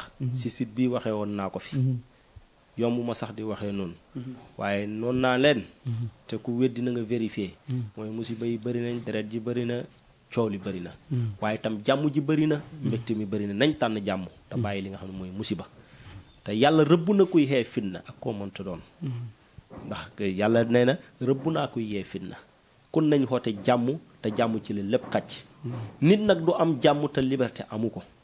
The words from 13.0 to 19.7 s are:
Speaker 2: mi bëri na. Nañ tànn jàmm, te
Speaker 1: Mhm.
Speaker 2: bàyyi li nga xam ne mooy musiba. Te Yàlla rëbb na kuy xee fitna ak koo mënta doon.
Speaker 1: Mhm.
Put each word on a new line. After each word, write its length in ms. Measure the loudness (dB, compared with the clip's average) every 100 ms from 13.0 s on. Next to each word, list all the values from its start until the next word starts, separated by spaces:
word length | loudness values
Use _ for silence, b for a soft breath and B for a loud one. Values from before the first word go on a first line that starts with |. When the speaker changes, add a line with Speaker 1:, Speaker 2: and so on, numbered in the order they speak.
| -2 -4
Speaker 2:
mi 100 | -2
bëri 220 | -2 -2
na. 60 |
Nañ 200 | 2 2 2
tànn 220 | 0 0 -2
jàmm, 200 | -2 -6 -12 -8
te 60 | -4
Speaker 1:
Mhm. 60 |
Speaker 2:
bàyyi 180 | -2 -4
li 60 | -6
nga 60 | -10
xam 120 | -12
ne 60 | -10
mooy 120 | -10 -6
musiba. 320 | -4 -4 -6 -18 B B B B B -14 -4
Te 60 |
Yàlla 300 | 4 6 6 8
rëbb 240 | 6 6 4
na 100 | 6
kuy 200 | 6 6
xee 180 | 4 0
fitna 340 | -2 -4 -6 -12
ak 80 | -8
koo 100 | -6
mënta 320 | -6 -8 -8
doon. 160 | -8 -10 -12 -10
Speaker 1:
Mhm. 100 | -8 -6 -10 -14 -20 -20 -18